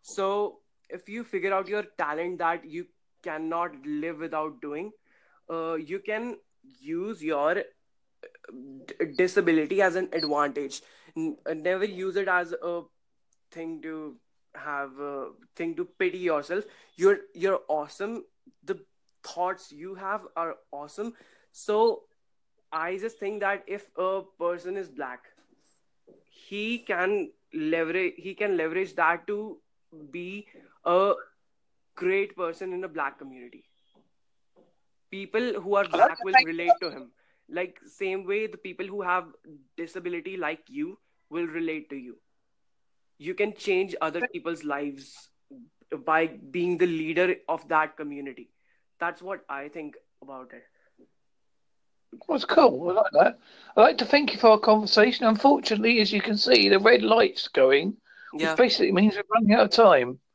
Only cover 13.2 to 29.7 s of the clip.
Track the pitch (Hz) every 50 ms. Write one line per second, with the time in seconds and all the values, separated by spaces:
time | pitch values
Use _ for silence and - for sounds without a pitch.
13.2 | _ _ _ _ _ _ - 165 165 165 165 156 139 160 160 156 156 151 127 117
14.2 | _ _ _ _ _ _ _ - - 151 143 143 143 135 131 139 143 143 143 139
15.2 | 127 - - _ _ _ _ - 170 165 165 151 180 - _ _ 196 180 180 185
16.2 | 180 170 156 147 143 - 175 196 202 - - - _ _ _ - 175 196 202 196
17.2 | - - _ 170 170 190 190 - - - 151 156 147 147 - - 196 214 233 233
18.2 | - _ _ _ _ - _ _ _ - 196 - - _ _ _ _ _ _ _
19.2 | - - - 170 180 185 190 180 - - 147 147 160 190 196 185 196 190 202 214
20.2 | 185 - _ 165 170 165 - _ _ _ - 143 147 147 - - 214 233 233 _
21.2 | - _ _ _ _ _ _ - - - 208 214 226 233 - - _ _ _ _
22.2 | _ _ _ _ _ _ _ _ _ _ - 160 160 175 185 190 196 226 226 _
23.2 | 208 196 214 208 202 196 202 196 - - 190 202 - _ _ - 185 185 190 196
24.2 | 190 190 _ _ 170 175 175 170 175 180 190 196 190 160 139 135 143 127 123 123
25.2 | _ _ _ _ _ _ _ _ _ _ _ _ _ _ _ _ _ _ - _
26.2 | _ _ _ _ - - 196 202 214 220 240 233 - - 196 175 180 190 208 202
27.2 | 170 - _ _ _ _ - 160 156 156 165 165 165 160 170 185 185 175 180 -
28.2 | 165 190 185 - 208 208 190 170 160 160 165 185 196 185 - - 165 160 170 165
29.2 | - - 208 208 214 220 180 - _ _